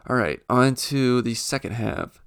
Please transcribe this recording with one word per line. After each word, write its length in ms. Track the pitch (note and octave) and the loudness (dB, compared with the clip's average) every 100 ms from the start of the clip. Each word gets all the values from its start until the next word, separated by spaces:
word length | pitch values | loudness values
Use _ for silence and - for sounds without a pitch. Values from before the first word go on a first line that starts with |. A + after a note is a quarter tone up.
| - | -4
All 80 | B2+ | 0
right, 240 | F2 C2+ - | 0 -2 0
on 260 | B2 C3+ B2+ | 4 4 2
to 460 | - C#3 B2+ B2 | -2 0 2 2
the 120 | A#2 | 0
second 400 | A2+ - C#3 - | -4 -4 -4 -4
half, 480 | A#2 G#2+ F#2+ - _ | -4 -4 -4 -8 _